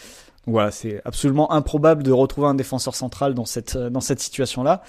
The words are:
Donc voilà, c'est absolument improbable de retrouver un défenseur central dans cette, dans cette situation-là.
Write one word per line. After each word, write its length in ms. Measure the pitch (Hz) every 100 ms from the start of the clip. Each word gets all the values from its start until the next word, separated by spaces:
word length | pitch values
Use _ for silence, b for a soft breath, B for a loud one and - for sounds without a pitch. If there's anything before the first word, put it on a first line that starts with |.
| B B B B -
Donc 60 |
voilà, 180 | 110 104
c'est 300 | - 113 104 156
absolument 460 | - 143 139 151
improbable 500 | 156 - 151 160 156
de 100 | 135
retrouver 360 | 127 135 - 143
un 80 | 139
défenseur 400 | 127 131 - -
central 400 | 127 - 139 123
dans 100 | 110
cette, 320 | 120 - 127
dans 220 | 123 131
cette 200 | 131 135
situation-là. 640 | - - 127 127 139 190